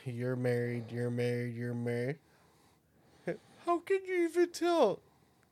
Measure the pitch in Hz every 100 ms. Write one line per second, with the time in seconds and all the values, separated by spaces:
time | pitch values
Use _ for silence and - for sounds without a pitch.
0 | 131 120 123 127 127 120 120 120 113 117
1 | 120 120 120 120 120 117 120 120 120 120
2 | 123 156 _ _ _ _ _ _ _ _
3 | _ - - - - - - 339 - 392
4 | 370 359 339 339 339 - 339 339 214 -
5 | _ _ _ _ _